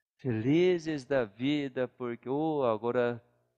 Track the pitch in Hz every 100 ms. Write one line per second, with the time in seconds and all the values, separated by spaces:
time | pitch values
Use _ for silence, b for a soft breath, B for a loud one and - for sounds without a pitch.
0 | _ _ 131 110 117 160 180 175 160 151
1 | 123 139 110 101 131 147 139 127 123 -
2 | 123 117 - 139 160 147 127 107 117 123
3 | 120 117 - _ _